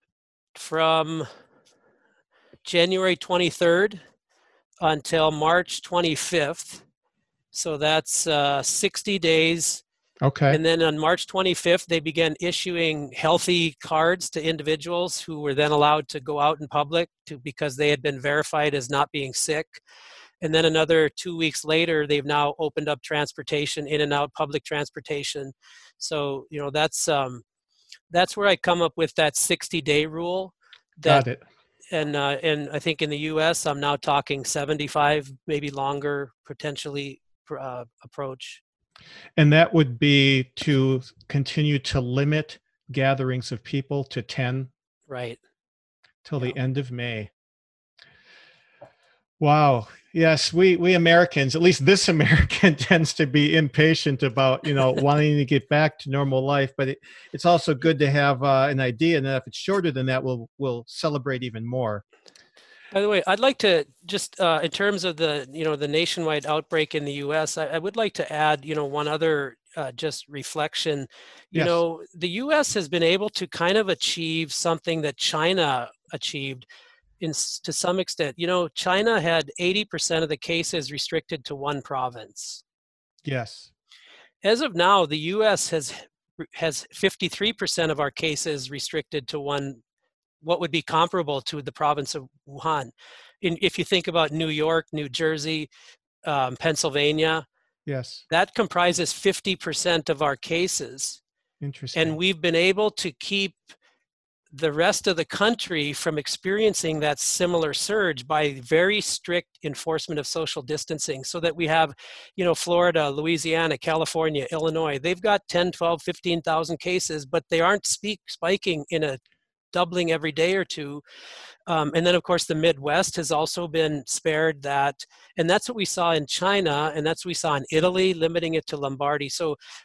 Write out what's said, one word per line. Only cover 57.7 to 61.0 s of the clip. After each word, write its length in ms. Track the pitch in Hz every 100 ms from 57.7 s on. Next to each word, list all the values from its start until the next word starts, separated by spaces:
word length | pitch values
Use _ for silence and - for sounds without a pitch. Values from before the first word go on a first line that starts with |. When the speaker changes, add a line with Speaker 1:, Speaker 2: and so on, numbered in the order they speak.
Speaker 2:
good 240 | 143 160 151
to 120 | 143
have, 320 | 143 143 135
uh, 240 | 139 135 139
an 120 | 135
idea, 360 | 131 113 165 160
and 80 | 135
if 220 | 135 123
it's 100 | -
shorter 320 | - 196 170
than 160 | 135 131
that, 140 | 131
we'll, 280 | 131 123 113 -
we'll 260 | 135 120 117
celebrate 580 | -